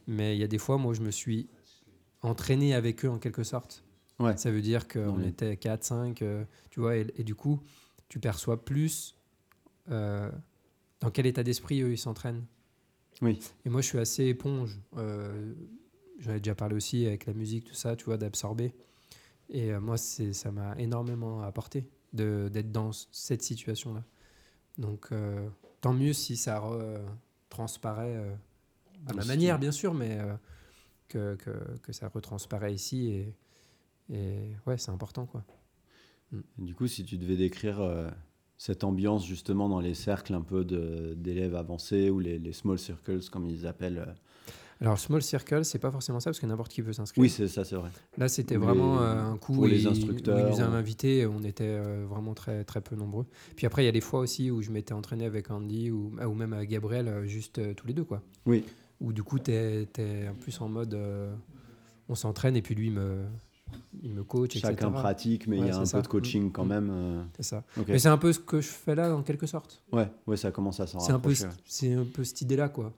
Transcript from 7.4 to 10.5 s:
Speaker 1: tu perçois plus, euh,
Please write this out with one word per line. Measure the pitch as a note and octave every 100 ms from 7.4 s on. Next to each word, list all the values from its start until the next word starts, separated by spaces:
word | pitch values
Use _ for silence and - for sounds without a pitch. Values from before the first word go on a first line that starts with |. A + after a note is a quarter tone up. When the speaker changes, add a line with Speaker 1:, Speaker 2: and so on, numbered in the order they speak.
| C#3+ D3 - - _ _ -
Speaker 1:
tu | -
perçois | A#2 - - A#2
plus, | - C#3 D#3 D#3 - - _ _ _ _ _ _ -
euh, | A2+ G#2 G2+ G2+ C#3+ -